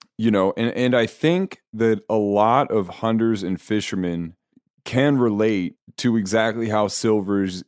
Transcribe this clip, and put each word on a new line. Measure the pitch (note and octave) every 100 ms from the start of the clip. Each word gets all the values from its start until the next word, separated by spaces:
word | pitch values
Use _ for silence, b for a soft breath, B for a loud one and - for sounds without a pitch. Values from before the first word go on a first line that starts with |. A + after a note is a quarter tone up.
| - -
You | A2+
know, | G2+ F#2+ -
and, | A#2
and | - B2
I | B2 A2
think | - D#3 F3+ F#3+ - _
that | A2 A2+ G#2 -
a | A2
lot | G#2 G2+ G#2+ C3 -
of | A2 F2+ -
hunters | A2+ A2+ A2+ G#2+
and | F#2 F#2
fishermen | - G#2+ - F#2+ F2+ E2+ E2+ - _ _ _ _
can | - B2 C#3+ C#3
relate | A#2+ G#2 A2 G2+ F2+ - - -
to | B2 A2+
exactly | F#2+ A2 A2+ A2+ A2+
how | G#2+ G2+
silvers | - A2+ G#2+ G2 G2+ F#2+ F2+